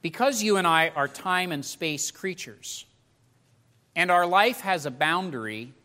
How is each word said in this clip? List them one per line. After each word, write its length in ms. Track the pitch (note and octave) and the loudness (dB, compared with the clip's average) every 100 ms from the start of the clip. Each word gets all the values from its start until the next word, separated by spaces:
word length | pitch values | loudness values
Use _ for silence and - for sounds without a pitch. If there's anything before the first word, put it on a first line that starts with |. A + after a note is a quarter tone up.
Because 400 | E3+ - C4 B3 | -8 0 0 2
you 140 | G#3+ G3 | 2 4
and 100 | F3 | 6
I 220 | D#3+ E3 | 4 4
are 180 | D3 C#3 | 0 -4
time 440 | - F#3 F3+ F3+ | -4 -2 0 0
and 140 | D3 C3+ | -4 -8
space 460 | - D#3+ D3 - | -6 -6 -4 -8
creatures, 760 | - F#3+ F3 - G#2 - - - _ _ _ _ _ _ _ _ _ _ - | -6 -10 -8 -14 -14 -14 -14 -16 _ _ _ _ _ _ _ _ _ _ -2
and 160 | F3+ | 2
our 160 | F3 F3 | 4 4
life 340 | F#3 A3 B3 | 4 4 0
has 240 | G3 F3+ C#3+ | -2 -2 -2
a 60 | |
boundary 800 | C3 D#3 F3 F#3+ C3 A2 G#2+ A#2+ B2+ | -2 0 0 -2 -6 -8 -8 -12 -18